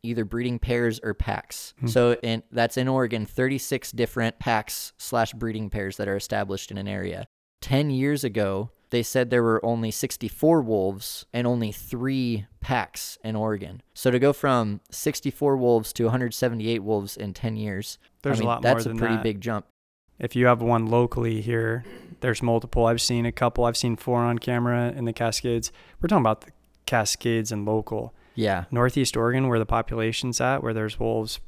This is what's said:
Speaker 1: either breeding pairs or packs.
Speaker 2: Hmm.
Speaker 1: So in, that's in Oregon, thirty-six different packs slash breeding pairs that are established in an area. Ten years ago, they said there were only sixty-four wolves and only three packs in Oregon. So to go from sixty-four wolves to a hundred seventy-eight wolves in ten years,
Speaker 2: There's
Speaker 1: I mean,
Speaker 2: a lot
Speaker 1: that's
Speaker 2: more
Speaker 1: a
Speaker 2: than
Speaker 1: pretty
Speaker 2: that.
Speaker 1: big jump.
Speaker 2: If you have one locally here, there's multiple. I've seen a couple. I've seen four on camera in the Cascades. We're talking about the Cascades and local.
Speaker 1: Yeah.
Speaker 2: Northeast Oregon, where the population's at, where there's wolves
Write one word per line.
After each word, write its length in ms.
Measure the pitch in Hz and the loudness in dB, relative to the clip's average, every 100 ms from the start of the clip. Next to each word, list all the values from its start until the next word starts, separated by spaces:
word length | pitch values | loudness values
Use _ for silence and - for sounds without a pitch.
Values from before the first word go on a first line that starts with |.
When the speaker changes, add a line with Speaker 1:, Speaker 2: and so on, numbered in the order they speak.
Speaker 1:
either 220 | 117 117 107 | -4 -2 -2
breeding 340 | 113 123 120 | 0 -2 -2
pairs 400 | - 120 120 113 | 0 2 2 0
or 100 | 110 | -4
packs. 600 | 101 - 104 - - - _ | -2 -2 -2 -4 -14 -14 _
Speaker 2:
Hmm. 60 | 120 | 0
Speaker 1:
So 260 | 123 120 117 | 4 4 4
in, 180 | 117 113 - | 0 -4 -2
that's 260 | 120 117 - | 0 0 2
in 100 | 127 | 2
Oregon, 380 | 131 123 113 104 | 2 2 0 -2
thirty-six 680 | - 131 135 - 131 - | 0 0 0 -2 -4 -4
different 480 | 117 120 - 113 - | -2 -2 0 -2 -2
packs 540 | - 113 - - - _ | 0 0 -2 -10 -10 _
slash 360 | - 120 113 | -4 0 0
breeding 360 | 113 113 107 104 | -2 -4 -4 -4
pairs 280 | 104 98 - | -4 -4 -4
that 100 | 101 | -2
are 80 | 98 | -2
established 560 | - 104 101 95 - | -2 -4 -2 -6 -6
in 60 | 98 | -8
an 100 | 98 | -6
area. 380 | 98 92 87 92 _ _ _ | -6 -6 -8 -10 _ _ _
Ten 280 | - 135 151 | 0 0 2
years 340 | 131 139 147 | 0 0 0
ago, 480 | 131 107 101 98 113 _ _ | -2 0 0 -2 -6 _ _
they 140 | 120 | -2
said 260 | 113 131 123 | 0 0 2
there 140 | 123 | 4
were 200 | 117 113 110 | 4 2 2
only 260 | 117 113 | 0 -2
sixty-four 720 | - 135 - 110 - 156 165 | -4 -6 -4 -8 2 4 4
wolves 640 | 117 107 95 98 - - - | 4 2 0 -2 -10 -12 -6
and 120 | 120 120 | -2 0
only 260 | 123 110 | 0 -2
three 720 | 104 - 123 127 135 123 110 101 _ | -6 -8 -4 -2 0 0 -2 -6 _
packs 560 | - 123 98 - - - | -2 -2 -2 -8 -12 -10
in 120 | 110 110 | -6 -2
Oregon. 460 | 110 104 95 92 _ | 0 -2 -6 -14 _
So 160 | - 131 | 0 2
to 100 | 123 | 4
go 120 | 139 | 4
from 460 | 139 143 127 110 104 _ | 4 2 2 2 -4 _
sixty-four 680 | - - - 143 - 143 135 | -4 -2 -2 -6 0 0 4
wolves 340 | 123 117 110 | 4 4 2
to 140 | - 117 | 0 2
a 20 | |
hundred 240 | 123 123 | 2 0
seventy-eight 500 | - 127 117 110 117 | 0 -2 0 -2 -2
wolves 340 | 101 107 98 - | 0 -2 -2 -8
in 160 | 104 | -8
ten 220 | 92 113 110 | -4 -4 -4
years, 400 | 107 98 104 - _ _ | -4 -6 -8 -14 _ _
Speaker 2:
There's 160 | 139 120 | -2 0
Speaker 1:
I 20 | |
mean, 80 | 117 | 0
Speaker 2:
a 40 | |
lot 100 | 117 | 2
Speaker 1:
that's 240 | 120 123 113 | 4 4 2
Speaker 2:
more 60 | |
Speaker 1:
a 20 | |
Speaker 2:
than 40 | 113 | 0
Speaker 1:
pretty 180 | 113 113 | 0 2
Speaker 2:
that. 80 | |
Speaker 1:
big 180 | 110 101 | 0 -2
jump. 240 | 117 107 - _ _ _ _ _ | -4 -4 -6 _ _ _ _ _
Speaker 2:
If 180 | 120 123 | -4 4
you 100 | 123 | 4
have 140 | 120 | 6
one 240 | 117 117 110 | 4 2 4
locally 540 | 117 123 123 117 110 | 2 2 0 -2 -2
here, 420 | 107 117 113 117 120 - - - | -2 -2 0 -2 -6 -18 -20 -6
there's 200 | 127 117 | -2 0
multiple. 440 | 120 117 110 123 117 | 2 0 2 2 4
I've 160 | 117 | 4
seen 240 | - 120 117 | 2 0 0
a 60 | |
couple. 320 | - 123 120 117 | 0 0 2 2
I've 120 | 117 | 2
seen 180 | 123 113 | 0 -2
four 220 | - 120 | 0 2
on 200 | 120 120 | 2 0
camera 540 | - 123 120 120 120 143 | 0 0 2 2 0 -2
in 100 | 117 | -4
the 80 | |
Cascades. 580 | 110 113 - 123 117 113 - - - | -2 -2 0 0 -2 -2 -12 -20 -4
We're 60 | 170 | 2
talking 160 | 202 | 4
about 180 | 113 110 | 4 2
the 100 | - - _ _ - | -4 -20 _ _ -2
Cascades 680 | 120 104 - 123 113 110 | 0 0 -2 0 0 0
and 140 | 107 104 | -4 -2
local. 480 | 110 104 110 120 - _ - | -2 -2 -8 -8 -14 _ -2
Speaker 1:
Yeah. 300 | 107 95 90 | 0 0 0
Speaker 2:
Northeast 460 | 120 123 139 127 113 | 2 2 4 0 2
Oregon, 300 | 117 131 131 | 2 2 2
where 100 | 117 | 2
the 60 | 107 | 2
population's 720 | 113 113 113 113 117 123 117 | 0 0 -2 -2 -2 -2 0
at, 240 | 123 135 | 0 0
where 100 | 117 | -2
there's 240 | 110 107 - | -2 -4 -2
wolves 400 | 113 113 110 - | -2 0 -2 -8